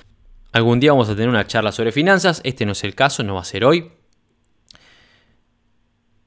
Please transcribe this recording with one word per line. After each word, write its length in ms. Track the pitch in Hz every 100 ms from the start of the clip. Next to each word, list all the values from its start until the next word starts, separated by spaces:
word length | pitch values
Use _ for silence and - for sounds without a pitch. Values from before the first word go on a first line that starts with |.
| _ _ - - -
Algún 280 | 117 117 120
día 120 | 147
vamos 180 | 139 107
a 60 | 104
tener 140 | 117
una 180 | 117 95
charla 240 | 117 107
sobre 200 | 107 113
finanzas, 500 | 135 175 190 180 156
este 220 | 135 - 104
no 80 |
es 100 | 98
el 120 | 101 -
caso, 280 | 135 -
no 120 | 107 95
va 60 |
a 40 | 92
ser 200 | 95 120
hoy. 260 | 175 170 _ _ _ _ _ _ _ _ - _ _ _ _ _ _ _ _ _ _ _ _ _ _